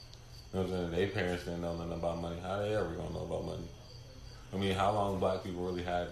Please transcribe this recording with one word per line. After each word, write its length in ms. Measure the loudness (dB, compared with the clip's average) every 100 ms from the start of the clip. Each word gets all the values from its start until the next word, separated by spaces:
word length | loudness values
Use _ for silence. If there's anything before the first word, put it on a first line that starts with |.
| -16 -16 -14 -14 -4
You 80 | 0
know 0 |
what 20 |
I'm 60 | 0
saying? 200 | 2 0
Their 160 | 2 2
parents 360 | 2 2 0
didn't 180 | -2 -2
know 120 | 0 -2
nothing 160 | -2
about 300 | 0 0 0
money. 160 | -2 -2
How 180 | -2 0
they 140 | 2
ever 180 | 2 2
gonna 220 | 0 -2
know 100 | -2
about 200 | -2 -2
money? 240 | -2 -4 -6 -10 -14 -14 -14 -14 -12 -12 -6
I 20 | 0
mean, 180 | 2
how 200 | 4 4
long 260 | 6 4 4
black 240 | 4 4
people 220 | 0 -2 0
really 180 | 0
had 240 | 0 0 0